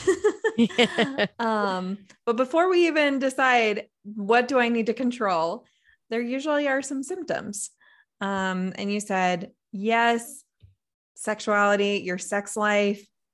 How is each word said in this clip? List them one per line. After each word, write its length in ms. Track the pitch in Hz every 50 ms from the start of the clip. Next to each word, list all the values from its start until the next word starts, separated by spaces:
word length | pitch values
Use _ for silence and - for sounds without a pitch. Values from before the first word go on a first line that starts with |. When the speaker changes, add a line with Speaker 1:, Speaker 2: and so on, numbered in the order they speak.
| - 381 339 370 - 415 - - - 440 - 226
Speaker 1:
Yeah. 680 | 233 - - - 233 - - 233 220 277 269 240 208 - _ -
Speaker 2:
Um, 600 | 233 226 220 208 202 196 185 185 185 185 196 202 - _ - _ -
but 100 | 233 226
before 320 | 233 262 254 - 320 349 370
we 200 | 370 349 349 330
even 320 | 294 311 294 285 277 262
decide, 640 | 269 262 262 - 262 262 247 240 226 214 208 214 - _ _ _ -
"What 460 | 202 214 220 196 196 233 247 240 247
do 100 | 277 254
I 100 | 240 233
need 160 | 240 233 214
to 60 | 240 220
control?" 720 | 240 262 240 240 240 220 196 180 160 165 165 190 247 - _ _ _ _ _ _ _ _ -
there 100 | 226 233
usually 480 | 240 233 254 269 277 311 294 294 294 277
are 140 | 269 277 269
some 200 | - 285 269 269
symptoms. 680 | - 370 381 311 - 160 - - - 208 - - - _ _ _ _ _ _ _ _ _ -
Um, 520 | 202 196 196 190 190 190 185 185 185 190 -
and 160 | - 202 202 202
you 80 | 208
said, 520 | 208 - 196 185 185 180 180 175 196 - _ _ _ _ -
yes, 720 | 190 202 220 226 233 233 233 233 233 233 - - - - _ _ _ _ - _ _ _ _ _ _ _ _ _
sexuality, 880 | - - 214 208 - - 220 208 202 202 202 202 202 202 202 202 196 -
your 140 | 185 180 185
sex 380 | - - 208 202 202 - -
life 500 | 220 208 208 208 208 208 202 202 202 - _ _ _ _ _